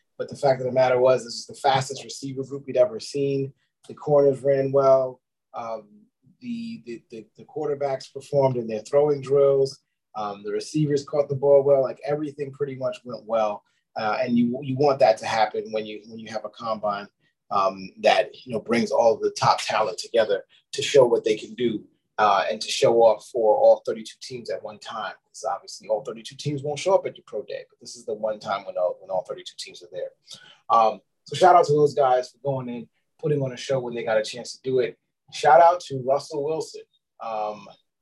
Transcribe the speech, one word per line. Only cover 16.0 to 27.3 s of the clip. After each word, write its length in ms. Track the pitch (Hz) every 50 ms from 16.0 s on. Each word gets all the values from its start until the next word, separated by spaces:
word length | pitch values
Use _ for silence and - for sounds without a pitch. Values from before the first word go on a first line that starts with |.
| 104
when 120 | 117 113 113
you 100 | 110 107
have 140 | 113 107 -
a 60 | 107
combine, 580 | - - 117 113 110 107 104 104 101 101 101 - _ _ _ _ _ _ _ _
um, 400 | 104 101 98 95 98 95 92 92 - 110
that, 260 | 104 107 98 - 110 - - - -
you 80 | 127
know, 80 | 117 104
brings 300 | - - 117 117 110 -
all 260 | - 117 117 117 110
the 140 | 98 104 104
top 320 | - - - 117 101 -
talent 340 | - - - 107 110 110 110
together 480 | - - - - 113 110 101 101 92 - _ _ _ _ _
to 100 | - -
show 240 | 131 - - 139 127
what 180 | 120 117 110 -
they 120 | 113 107
can 180 | - - 110 107
do, 280 | 120 123 117 104 98 - _ _ _ _ _ _ -
uh, 260 | 107 104 101 95 - -
and 100 | - -
to 80 | - -
show 340 | - - 135 127 117 117
off 240 | 117 113 104 - - -
for 240 | - 120 110 107 107
all 260 | 107 107 113 113 - -
thirty-two 300 | - - 110 107 - - _
teams 300 | - - 131 120 107 -
at 120 | 95 90
one 160 | 95 104 104 104
time. 360 | - - - 110 104 92 - - _ _
'Cause 160 | _ - - 95
obviously 380 | 98 95 - - - - - -
all 140 | 110 107
thirty-two 340 | - 123 113 113 110 - -
teams 260 | - - 147 151 135
won't 160 | 127 147 147 143
show 160 | - 175 196
up 120 | 180 -
at 100 | 135 -
your 80 | - _
pro 160 | -